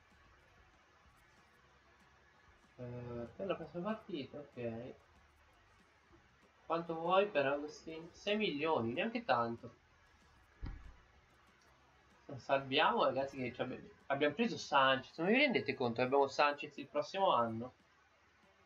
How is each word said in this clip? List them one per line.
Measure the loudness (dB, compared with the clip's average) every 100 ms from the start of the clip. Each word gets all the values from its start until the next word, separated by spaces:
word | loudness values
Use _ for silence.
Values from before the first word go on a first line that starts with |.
| _ _ -20 -20 _ -20 -20 _ _ _ _ _ _ -20 _ _ _ _ _ _ _ _ _ _ -20 -20 -20 -12
Eh, | -10 -8 -8 -8 -8 -6
per | -4
la | -4
prossima | -6 -8
partita, | -6 -6 -8 -10 -10 -12
ok. | -16 -8 -8 -6 -10 -14 _ _ _ _ _ _ _ _ _ _ _ -20 _ _ _ _ -4
Quanto | -4 -2 -4
vuoi | 2 4 4
per | 2 2
Agustin? | 0 -4 -10 -14 -14 -14
Sei | -8 -2 0
milioni, | 0 0 0 2 0
neanche | -2 -4 -4
tanto. | 0 0 0 -4 -12 -20 _ _ _ _ _ _ _ _ -12 -10 -14 -20 _ _ _ _ _ _ _ _ _ _ _ _ -14 -10
Salviamo, | 0 2 2 4 4 4 2
ragazzi, | 2 0 -2
che | -6
ci | -4
abbi-, | -6 -6 -12 -14 -4
abbiamo | 0 2
preso | 2 -2 -2
Sanchez. | 0 4 6 4 0 -2
Non | 2
vi | 4
rendete | 4 2 0 0
conto | 0 0
che |
abbiamo | 2 4 4
Sanchez | 4 2 2 -6 -12
il | -6
prossimo | -4 -2 0 4
anno? | 4 2 -2 -8 -14 _ _ _ _ _ _ _ _